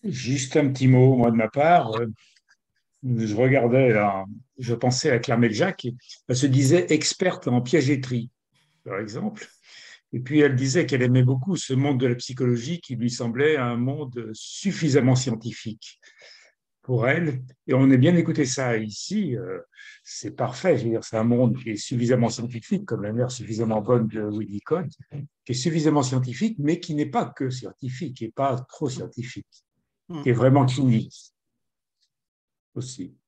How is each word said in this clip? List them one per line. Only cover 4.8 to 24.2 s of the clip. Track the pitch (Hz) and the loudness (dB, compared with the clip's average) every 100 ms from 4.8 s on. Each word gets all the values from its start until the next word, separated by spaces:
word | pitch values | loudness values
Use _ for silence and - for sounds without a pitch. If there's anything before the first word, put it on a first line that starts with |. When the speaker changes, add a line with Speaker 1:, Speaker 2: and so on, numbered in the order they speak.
| 127 127 156 | 0 0 0
Speaker 1:
à | 120 | 0
Claire | - 117 | 0 2
Meljac, | 117 104 180 175 127 123 _ - - | 2 2 -2 -2 -10 -12 _ -20 -4
elle | 127 | 0
se | 143 | 2
disait | 131 131 170 175 | 4 4 4 4
experte | 156 - - 185 - - | 0 0 -2 -2 -2 0
en | 123 | 0
piagetterie, | 123 175 131 143 131 123 110 _ _ _ _ _ | 2 2 2 0 -2 -6 -6 _ _ _ _ _
par | - 95 | -10 -8
exemple. | 107 117 190 - - _ _ - - - _ | -8 -8 -8 -8 -20 _ _ -20 -20 -20 _
Et | 127 | -10
puis, | 127 151 | 0 4
elle | 147 127 | 4 4
disait | 135 165 139 | 0 0 0
qu'elle | 135 | 0
aimait | 127 127 | 4 4
beaucoup | 127 131 156 | 4 2 -2
ce | 175 - | -4 -2
monde | 131 143 131 | 0 0 0
de | 127 | 0
la | 123 | -2
psychologie | - 127 127 120 123 175 | -6 -2 0 0 -4 -8
qui | - 117 | -8 -4
lui | 120 | -4
semblait | 120 117 117 147 151 | -4 -6 0 2 2
un | 120 117 | 0 -2
monde | 123 147 139 123 110 | -4 -4 -8 -10 -12
suffisamment | 110 - - 202 - 156 127 127 | -12 -14 -6 -6 -2 2 4 4
scientifique | 127 127 110 117 - 113 104 - - _ _ - - _ _ _ _ | 4 2 -4 -6 -10 -12 -12 -16 -20 _ _ -20 -20 _ _ _ _
pour | - 123 120 | -4 0 2
elle. | 160 165 131 - _ - | 0 0 -4 -10 _ 0
Et | |
on | 131 135 | 4 6
a | 131 | 6
bien | 147 175 | 6 4
écouté | 165 156 | 2 0
ça | 131 135 127 113 | 0 -2 -2 -2
ici. | 107 104 - 208 185 117 | -4 -10 -6 -4 -2 -4
Euh, | 90 92 - _ - - | -6 -12 -14 _ -20 -20
c'est | - - - | -18 -14 -14
parfait. | - 120 - 185 135 | -6 -6 -2 0 2
Je | |
veux | 110 | 0
dire, | 113 | -4
c'est | - 113 | -4 -2
un | |
monde | 117 120 127 104 | 2 4 2 0
qui | 117 | -6
est | 104 | -8
suffisamment | - 123 120 127 117 | -6 -2 0 2 0
scientifique, | - 120 117 - 190 | -2 -8 -10 -6 -6
comme | - 107 | -4 -6
la | 101 | -4
mère | 113 127 | -4 -4
suffisamment | - 101 110 113 107 | -6 -8 -4 -2 -2
bonne | 101 123 110 | 2 0 0
de | 110 | -4